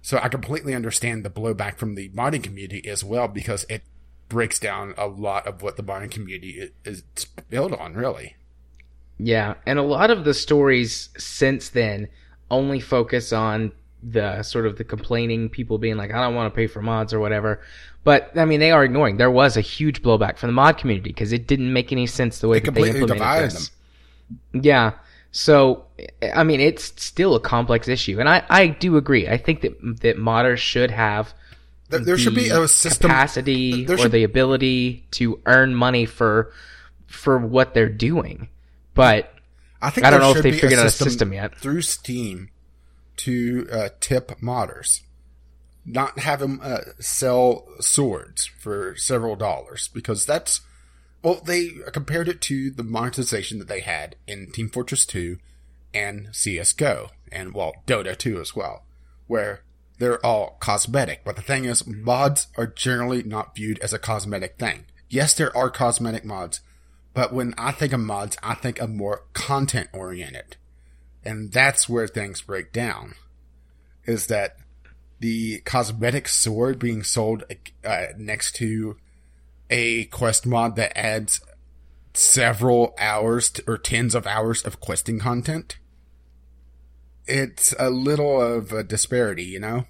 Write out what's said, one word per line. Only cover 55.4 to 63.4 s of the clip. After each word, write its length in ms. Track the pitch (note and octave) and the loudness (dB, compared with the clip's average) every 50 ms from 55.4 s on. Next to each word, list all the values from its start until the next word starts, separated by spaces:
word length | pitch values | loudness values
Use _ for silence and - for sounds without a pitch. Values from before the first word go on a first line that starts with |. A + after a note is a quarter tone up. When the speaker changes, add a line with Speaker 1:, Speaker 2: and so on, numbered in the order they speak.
| _ - - - - - _ _ _ - - | _ -20 -20 -20 -20 -20 _ _ _ -8 -6
Speaker 1:
and 340 | G#2 G#2 G2+ G2+ G#2 G2+ G#2+ | -6 -6 -6 -10 -12 -16 -14
C 260 | A2 - - G#2+ F#2+ E2 | -6 -6 -4 -4 -4 -2
S 140 | E2+ - | -2 -2
go 380 | - - D3+ C#3+ F#2+ A1 A1 - - - _ - | 0 0 0 -2 -2 -4 -8 -16 -18 -20 _ -16
and, 220 | - F#2 F#2 F#2 F#2+ | -14 -14 -14 -10 -8
well, 180 | G2+ F2+ D#2 - - _ | -6 -6 -6 -8 -10 _
Dota 300 | - B2 G#2+ F#2 F#2 F#2 | -2 -2 -2 -2 -6 -8
two 240 | - - C3 G#2+ F2+ | -6 -6 -6 -6 -6
as 140 | D2 - - | -10 -10 -10
well, 300 | G#2+ F#2+ C#2+ G#1+ - _ _ _ _ - _ _ _ _ | -10 -10 -10 -12 -14 _ _ _ _ -20 _ _ _ _
where 360 | - A#2+ A2 G2+ G#2 G2+ - _ _ _ _ _ _ _ _ | -4 -4 -2 -2 -4 -8 -12 _ _ _ _ _ _ _ _
they're 260 | A#2+ B2 A#2 - - | -2 0 0 0 0
all 320 | A#2+ A2+ G#2+ F#2+ - - - | 0 0 0 -2 -4 -8 -8
cosmetic. 600 | - - G#2 G#2 - - A#2+ C#3 B2 E2 D2+ - _ | -4 -2 -2 -2 -2 -2 -2 -2 -2 -2 -6 -10 _
But 120 | - G2+ | -10 -10
the 60 | - | -10
thing 220 | G2+ - C#3 C3 C3 | -6 -4 -4 -4 -4
is, 220 | B2 A#2+ - - | -2 -2 -2 -4
mods 600 | - A2 G#2 A2 A#2+ B2 B2+ C#3 C#3+ C#3+ - - - - | -4 -12 -6 -2 0 0 2 2 2 2 0 -4 -4 -6
are 100 | - A#2 | -6 -6
generally 560 | A2+ - - - B2+ B2+ A#2+ A#2+ B2 B2+ B2 | -6 -6 -4 -2 -2 -2 -2 -2 -2 -4 -4
not 340 | A2+ A2 G#2+ G#2+ | -4 -6 -8 -8